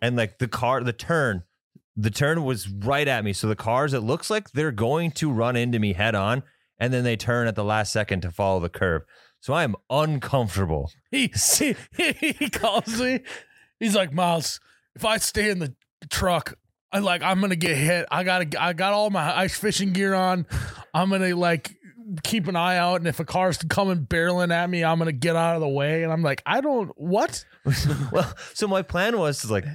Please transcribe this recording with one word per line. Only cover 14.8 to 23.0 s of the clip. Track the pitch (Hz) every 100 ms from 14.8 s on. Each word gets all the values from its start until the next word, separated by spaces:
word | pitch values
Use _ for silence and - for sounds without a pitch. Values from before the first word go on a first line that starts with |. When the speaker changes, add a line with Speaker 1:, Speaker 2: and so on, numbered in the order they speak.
| _ -
Speaker 2:
if | 220
I | 220
stay | - 214 208
in | 185
the | 147 - _ _ 156
truck, | - 185 170 - - _ _ _
I, | 196
like, | 202 175
I'm | 165 190
gonna | 196 175
get | 175 139
hit. | 151 175 -
I | 160
gotta, | 185 180 160 156
I | 170
got | 170 190
all | 208 214
my | 190 151 170
ice | 190 -
fishing | 208 - 196
gear | 180 196 190
on. | 185 185 - - - - - 156
I'm | 190
gonna, | 190 185 175
like, | 175 165 - - - 240 220 165
keep | - 226 165
an | 175
eye | 180 180
out. | 175
And | 180